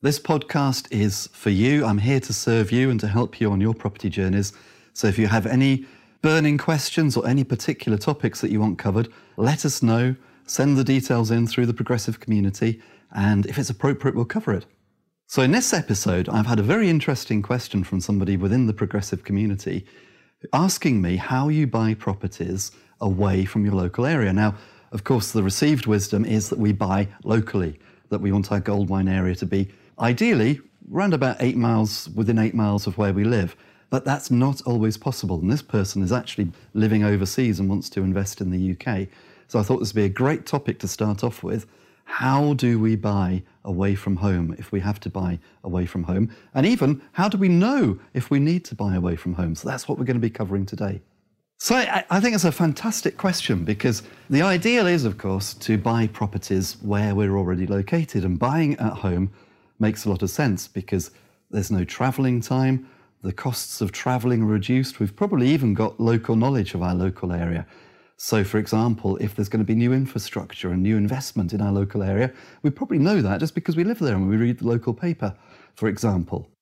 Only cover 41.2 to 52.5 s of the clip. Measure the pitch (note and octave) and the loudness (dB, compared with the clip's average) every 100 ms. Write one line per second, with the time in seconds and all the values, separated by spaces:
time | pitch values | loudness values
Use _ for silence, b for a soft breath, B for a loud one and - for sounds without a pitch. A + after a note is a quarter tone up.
41.2 | A#2 G#2+ F2 G#2+ - b b b - - | -4 -6 -6 -6 -8 b b b -12 -4
42.2 | B2+ C3+ D3 C#3 B2 A#2 A2 A2 G#2 G2+ | 0 2 2 2 2 2 2 0 0 0
43.2 | F#2 F#2 - b - F2 G2 G2 G2+ F#2+ | 0 -2 -6 b -8 -2 0 0 -2 -2
44.2 | G2+ F2+ E2+ - - G2+ F#2 G2+ - F#2+ | 0 0 -2 -6 -6 -4 -2 -4 -6 -4
45.2 | F#2 E2+ b b - F2 F2 F#2 E2+ F#2 | -4 -4 b b -6 -4 -2 -4 -2 0
46.2 | A2+ B B C3+ D#3 A#3+ C#3 C#3+ B - | 0 B B 0 2 4 2 0 B -2
47.2 | G3 G3+ F#3+ F3 G#3 C#4 E3 F#2 B - | 0 2 4 4 4 2 2 0 B -8
48.2 | - C#3+ D3 F3 - A2 G2+ F#2 F2+ E2 | 0 2 2 0 -4 -6 -2 0 0 -2
49.2 | F#2 F2 F2 D#2+ - - - D3 B2+ B2 | -4 -4 -4 -4 -6 -8 -4 -4 -2 0
50.2 | A2+ A2 G2+ G2 F#2+ - G2+ F#2+ - _ | -2 -2 -4 -2 -4 -4 -6 -6 -12 _
51.2 | _ _ _ _ - B3 G#3+ G3 - F#3 | _ _ _ _ 0 2 2 -2 0 2
52.2 | A#3 A3 E3 | 2 2 2